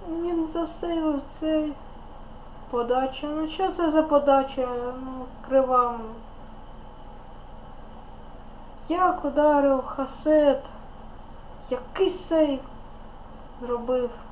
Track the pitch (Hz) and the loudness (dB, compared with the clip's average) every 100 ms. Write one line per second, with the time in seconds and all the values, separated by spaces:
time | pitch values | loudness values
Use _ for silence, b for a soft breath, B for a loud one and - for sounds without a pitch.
0 | 339 330 349 339 320 339 320 - 339 330 | -6 -2 0 0 0 -2 -4 -4 -2 0
1 | 311 277 - - 311 311 302 285 - - | 2 0 -4 -4 2 2 2 -4 -12 -14
2 | - - - - - - - 240 233 254 | -14 -14 -14 -14 -14 -14 -4 0 2 2
3 | 269 - 294 302 311 - 381 - 330 311 | 2 -2 -4 -2 -2 0 0 2 4 4
4 | 311 285 285 269 269 - 247 247 247 254 | 6 6 8 6 4 -2 -2 -2 -4 -6
5 | 262 254 254 - 254 269 254 254 240 233 | -8 -8 -10 -12 2 4 6 4 4 0
6 | 220 226 - - - - - - - - | -8 -12 -14 -14 -14 -14 -14 -16 -16 -16
7 | - - - - - - - - - - | -16 -16 -16 -16 -14 -14 -14 -14 -14 -16
8 | - - - - - - - - - 349 | -16 -16 -14 -14 -16 -16 -16 -10 -2 4
9 | 359 359 285 277 302 285 277 269 - - | 4 4 0 4 6 8 6 4 0 -4
10 | 269 - 302 311 285 262 - - - - | -6 0 6 8 8 4 0 -14 -16 -16
11 | - - - - - - - 247 - - | -14 -14 -14 -14 -14 -12 -6 -6 -4 0
12 | 381 - - 320 302 262 - - - - | 2 0 2 4 4 2 -6 -14 -14 -14
13 | - - - - - - 240 240 226 254 | -14 -14 -14 -14 -14 -10 -4 -2 0 0
14 | 240 - - | 0 -4 -14